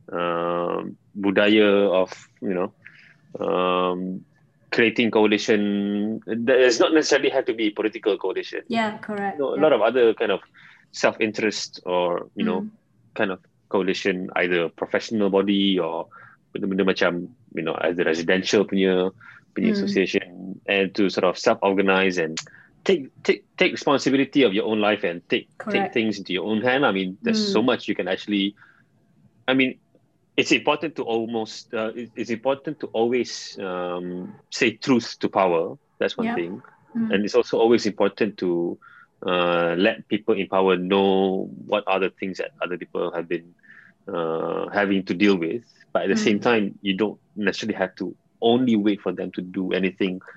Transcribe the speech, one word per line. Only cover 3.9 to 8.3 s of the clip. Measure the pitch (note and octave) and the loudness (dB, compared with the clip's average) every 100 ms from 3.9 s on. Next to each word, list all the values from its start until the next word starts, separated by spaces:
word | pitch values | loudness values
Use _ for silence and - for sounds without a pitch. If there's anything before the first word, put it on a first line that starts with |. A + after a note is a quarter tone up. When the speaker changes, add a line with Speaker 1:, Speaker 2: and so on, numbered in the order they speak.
| F2+ F#2 F#2 - _ _ _ _ | -2 -6 -8 -14 _ _ _ _
Speaker 1:
creating | - A2+ A2+ A2+ | 2 2 2 2
coalition, | A2 G#2+ G#2 - G#2 G#2 G2+ G2+ G2+ G#2+ A2+ - A2+ A#2 | 4 4 2 2 0 2 -2 -2 -2 -4 -6 -6 -2 2
does | B2+ B2+ A2+ | 6 6 4
not | E3+ | 4
necessarily | D#3+ C#3 C#3+ C#3 | 4 4 2 2
have | C3 B2 | 0 -2
to | |
be | A2+ G#2+ | -2 -2
political | G#2 G#2 G#2+ G#2+ F#2+ | -2 -4 -2 -2 -2
coalition. | F#2+ | -2